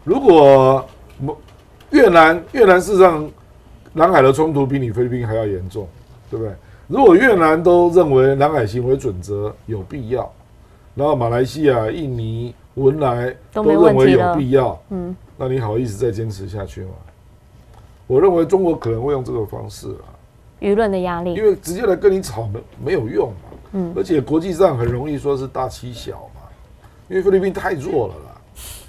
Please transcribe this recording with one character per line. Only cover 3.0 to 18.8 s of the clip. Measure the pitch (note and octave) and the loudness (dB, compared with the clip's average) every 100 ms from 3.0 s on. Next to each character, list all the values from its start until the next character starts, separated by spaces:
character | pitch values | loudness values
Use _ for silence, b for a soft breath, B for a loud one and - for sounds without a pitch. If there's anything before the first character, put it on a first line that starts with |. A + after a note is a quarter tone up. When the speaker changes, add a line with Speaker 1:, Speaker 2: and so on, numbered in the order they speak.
| F#3 D#3 D3+ - - _ _ - - | 4 4 -4 -14 -20 _ _ -20 -12
Speaker 1:
南 | D#3+ E3+ | 0 2
海 | F3 | 4
的 | C3 | 4
冲 | C#3 D#3 | 4 0
突 | C#3+ C3+ | 0 -2
比 | C#3 | -2
你 | B2 | -4
菲 | G#2+ | -4
律 | B2 | -4
宾 | B2 A#2 | -4 -4
还 | A2 | -4
要 | G#2+ | -4
严 | F#2+ F#2 | -6 -8
重， | A2 F#2 - - - - | -12 -12 -16 -20 -20 -14
对 | A2+ | -10
不 | |
对？ | A2 F#2 b b b | -10 -12 b b b
如 | G3+ | 4
果 | B3 G#3 | 6 6
越 | B3+ G3 | 6 4
南 | D#3+ D#3+ | 2 2
都 | F3 F3 F3 | 4 4 4
认 | E3+ D#3+ | 4 4
为 | C3 C3+ | 4 2
南 | C#3 D3 | 2 0
海 | D3+ G#2+ | 0 -4
行 | A#2+ B2 | -4 -2
为 | C3 | -2
准 | C3 F2+ | -4 -8
则 | F2+ G2+ G#2 - - | -8 -8 -8 -10 -12
有 | G#2+ | -12
必 | F#2 D3 A2 | -10 -12 -8
要， | B2 G#2 - _ _ b b b - | -6 -8 -14 _ _ b b b -4
然 | D3 | -2
后 | C#3 | 0
马 | A#2+ | -2
来 | A#2+ C3 | -2 -4
西 | D3+ D3 | 0 0
亚、 | A#2+ A2 | 2 -2
印 | E3+ C#3+ A#2+ | -6 -8 -8
尼、 | A2 A2+ A#2+ - _ | -8 -8 -10 -14 _
文 | - C3+ D3+ | -2 0 0
莱 | C#3 A#2+ B2+ - - | -2 -2 -6 -8 -10
都 | G#3+ | -2
认 | G#3+ D#3 E3 C3 | 2 4 4 4
为 | - | 4
有 | - | 4
必 | |
要， | F3+ | 2
Speaker 2:
都 | E3 | -2
没 | |
问 | |
题 | C3 C3+ | 0 0
了。 | B2 F#2 - | 0 -4 -10
嗯。 | G3 F3 F#3 - - | -10 -10 -12 -18 -10
Speaker 1:
那 | C3 | -6
你 | C3 | -4
好 | A2+ A2 | -4 -4
意 | B2+ | -6
思 | G2+ | -4
再 | A#2+ | -4
坚 | G2+ A2+ | -4 -8
持 | G2 G2 | -10 -12
下 | G2+ F#2+ | -12 -12
去 | - | -14
吗？ | F#2 E2+ - _ _ _ _ - _ b b b - | -16 -18 -20 _ _ _ _ -20 _ b b b -4
我 | B2+ | 2
认 | F#3+ | 2
为 | E3+ D#3+ | 2 2
中 | F#3+ | 0
国 | F3+ | 0
可 | D#3 | -2